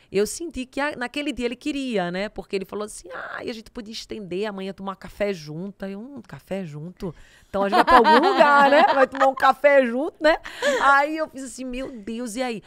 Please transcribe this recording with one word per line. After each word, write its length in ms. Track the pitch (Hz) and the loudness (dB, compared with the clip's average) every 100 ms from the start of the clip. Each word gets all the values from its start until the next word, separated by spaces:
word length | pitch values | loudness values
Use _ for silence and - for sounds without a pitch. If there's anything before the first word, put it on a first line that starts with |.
| _ | _
eu 140 | 185 208 | -2 -2
senti 400 | - 339 254 247 | -4 -10 -10 -10
que 120 | - | -6
a-, 160 | 285 | -6
naquele 380 | 269 240 285 294 | -6 -8 -6 -6
dia 140 | 233 240 | -4 -6
ele 100 | 240 | -6
queria, 540 | 294 285 262 214 175 | -8 -6 -4 -2 -2
né? 180 | 180 208 | -4 -8
Porque 260 | - 180 | -10 -8
ele 120 | 196 185 | -8 -6
falou 180 | 202 | -10
assim, 240 | 208 - - | -10 -12 -16
"Ah, 280 | - - - | -14 -12 -10
e 60 | - | -10
a 40 | |
gente 180 | 226 220 | -12 -14
podia 220 | - 208 | -16 -14
estender 520 | 226 - 220 190 180 214 | -14 -14 -14 -8 -6 -6
amanhã 240 | 196 190 | -6 -10
tomar 200 | 190 190 190 | -10 -12 -12
café 360 | - - 202 | -16 -4 -4
junto." 540 | 190 151 151 196 - 196 | -4 -8 -12 -12 -12 -12
Aí 60 | |
eu, 80 | 196 | -12
"Hum, 200 | 240 277 - | -14 -18 -18
café 340 | 139 _ 190 175 | -20 _ -8 -8
junto? 480 | 147 160 185 190 147 - _ _ | -12 -14 -12 -12 -12 -20 _ _
Então 140 | 196 | -4
a 60 | 196 | 0
gente 60 | 349 | 2
vai 80 | - | 6
pra 100 | - | 6
algum 320 | 311 311 349 | 8 6 6
<laughs> 0 | |
lugar, 400 | 403 294 285 277 | 4 6 6 6
né? 140 | 285 392 | 6 6
Vai 140 | 277 262 | 4 0
tomar 220 | 269 269 | 2 0
um 60 | |
café 520 | 262 277 262 294 285 254 | 2 2 4 4 6 4
junto, 360 | 240 320 - | 0 -4 0
né?" 140 | 302 339 - - 554 523 | 0 0 -4 -4 -2 2
Aí 340 | 285 277 294 311 | 4 4 2 -2
eu 140 | 311 | -6
fiz 140 | 262 | -8
assim, 200 | 262 233 | -14 -12
"Meu 260 | 254 247 269 | -12 -10 -10
Deus, 460 | 254 202 226 247 208 | -12 -12 -10 -8 -6
e 60 | |
aí?" 180 | 254 220 | -6 -6